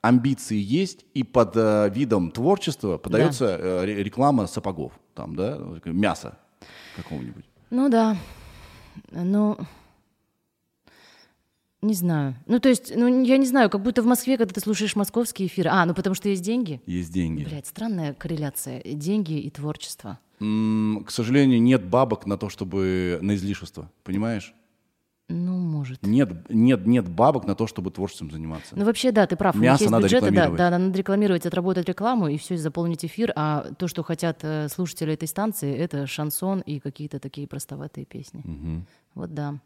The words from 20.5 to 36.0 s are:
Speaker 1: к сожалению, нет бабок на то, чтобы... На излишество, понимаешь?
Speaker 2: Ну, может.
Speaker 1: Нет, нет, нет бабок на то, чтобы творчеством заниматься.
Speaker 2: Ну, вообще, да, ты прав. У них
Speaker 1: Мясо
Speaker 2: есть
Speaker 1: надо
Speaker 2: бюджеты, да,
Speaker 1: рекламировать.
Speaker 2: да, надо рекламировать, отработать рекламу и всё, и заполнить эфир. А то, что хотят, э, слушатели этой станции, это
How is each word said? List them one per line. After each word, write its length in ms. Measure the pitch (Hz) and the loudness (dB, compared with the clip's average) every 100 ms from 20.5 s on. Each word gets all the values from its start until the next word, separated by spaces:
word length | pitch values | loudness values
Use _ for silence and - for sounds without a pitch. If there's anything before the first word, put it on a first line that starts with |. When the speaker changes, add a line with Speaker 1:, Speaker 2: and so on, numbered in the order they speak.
| 107 110 110 107 107 92 | 0 0 2 0 -2 -4
Speaker 1:
к 60 | |
сожалению, 500 | - 113 135 139 120 | -4 2 6 6 6
нет 220 | 120 131 | 6 4
бабок 420 | 90 120 131 110 98 | 4 2 2 0 -2
на 120 | 98 | -4
то, 120 | 104 | -4
чтобы... 680 | - 95 95 95 92 90 87 | -6 -4 -2 0 0 0 -2
На 140 | 95 101 | 0 -2
излишество, 560 | 98 95 82 - 85 _ | -2 -6 -8 -14 -16 _
понимаешь? 500 | - 98 110 110 - _ _ _ _ _ _ _ _ | -6 -2 -2 -4 -8 _ _ _ _ _ _ _ _
Speaker 2:
Ну, 280 | 170 180 185 | -6 -4 -4
может. 480 | 175 151 135 131 98 | -2 -4 -6 -6 0
Speaker 1:
Нет, 440 | 120 131 85 - | 2 2 -2 -2
нет, 360 | 113 120 123 95 | 4 6 4 4
нет 220 | 123 90 | 2 2
бабок 380 | 82 127 139 98 | 4 4 4 -2
на 100 | 98 | -2
то, 100 | 110 | -4
чтобы 260 | - 90 | -4 -8
творчеством 380 | 90 98 - 80 | -6 -8 -8 -12
заниматься. 460 | 78 80 78 - - | -10 -10 -10 -10 -2
Speaker 2:
Ну, 80 | |
вообще, 280 | 202 226 254 | 0 2 2
да, 140 | 220 185 | 4 2
ты 120 | 170 | 2
прав. 180 | 190 196 | 0 4
У 20 | |
них 40 | 220 | 6
Speaker 1:
Мясо 120 | 190 208 | 6 6
Speaker 2:
есть 60 | |
Speaker 1:
надо 120 | 220 | 6
Speaker 2:
бюджеты, 220 | 196 240 208 | 6 4 4
да, 60 | |
Speaker 1:
рекламировать. 260 | 175 156 165 | 4 4 4
Speaker 2:
да, 200 | 175 175 | 2 2
надо 200 | 185 185 | 0 -2
рекламировать, 480 | 190 196 208 175 170 | 0 2 2 2 0
отработать 420 | 175 180 180 175 | -2 0 0 -2
рекламу 400 | 180 214 254 165 | -2 0 0 0
и 100 | 147 | -2
всё, 180 | - 180 | -4 -4
и 20 | |
заполнить 480 | 156 156 170 165 165 | -4 -2 -2 -4 -6
эфир. 260 | - 226 - | -4 -2 0
А 280 | 151 151 - - | 0 -2 -4 -8
то, 100 | 175 | -6
что 160 | - | -6
хотят, 360 | 160 165 170 160 | -6 -4 -4 -4
э, 240 | 156 156 151 | -6 -4 -4
слушатели 460 | - 180 - 156 | -4 -6 -4 -4
этой 140 | 156 165 | -4 -4
станции, 440 | - 214 208 143 | -4 -4 -4 -4
это 340 | 135 175 143 | -4 -4 -4